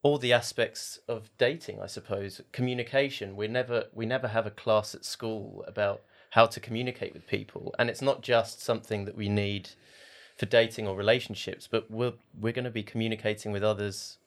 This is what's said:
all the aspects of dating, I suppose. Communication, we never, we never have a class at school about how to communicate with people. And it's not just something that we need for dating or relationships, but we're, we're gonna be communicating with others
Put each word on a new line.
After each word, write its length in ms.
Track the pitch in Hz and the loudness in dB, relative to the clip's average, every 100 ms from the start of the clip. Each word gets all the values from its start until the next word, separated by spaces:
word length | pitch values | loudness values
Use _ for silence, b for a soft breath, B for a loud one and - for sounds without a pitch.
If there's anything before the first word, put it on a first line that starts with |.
all 140 | 143 147 | 4 4
the 160 | 123 | 4
aspects 640 | 120 117 - 113 - - - - | 4 4 0 0 -2 -12 -12 -8
of 220 | 117 104 _ | -8 -8 _
dating, 440 | 123 165 - 101 | 2 2 -8 -10
I 60 | 98 | -10
suppose. 540 | - - 101 98 - - | -12 -6 -4 -4 -10 -10
Communication, 840 | - 127 123 117 135 139 135 98 98 | -2 -2 -2 0 2 2 -2 -8 -4
we 120 | 107 | -2
never, 380 | 123 123 120 - | -2 0 -2 -2
we 120 | 110 113 | -4 -2
never 240 | 127 123 | 0 0
have 160 | 113 107 | 0 -2
a 60 | |
class 420 | - - 107 107 - | -4 2 2 2 -12
at 80 | - | -10
school 580 | - 117 110 101 95 - | -6 -4 -4 -8 -12 -8
about 340 | 104 101 101 _ b b | -2 0 -2 _ b b
how 140 | 113 113 | 6 6
to 140 | - | 4
communicate 540 | - 113 123 - 98 | -6 -4 -4 -4 -8
with 120 | - - | -10 -6
people. 460 | 107 104 - 104 - | -6 -4 -12 -8 0
And 100 | 120 | 0
it's 120 | 113 | 2
not 200 | 135 131 | 0 0
just 400 | - 117 110 - | 4 4 4 -6
something 440 | - 113 - 107 101 | -2 -2 -2 -4 -4
that 100 | 107 | -4
we 140 | 104 | 0
need 400 | 101 101 101 95 - B B B B B - | 2 2 -4 -8 -20 B B B B B -8
for 100 | 104 | 4
dating 420 | 117 113 - 104 | 6 6 0 -4
or 80 | 95 | 0
relationships, 720 | 104 127 - 101 - 90 - | 4 2 0 -8 -8 -10 -2
but 180 | 113 - | -4 -2
we're, 240 | 110 123 117 _ - | -2 -2 -2 _ -4
we're 140 | 110 | -2
gonna 160 | 117 123 | -2 -4
be 140 | 110 | -6
communicating 680 | 104 117 113 110 110 107 107 | -4 -2 -2 0 -2 -2 -4
with 120 | 101 | 0
others 540 | 107 101 104 98 - - | 2 2 -2 -6 -12 -16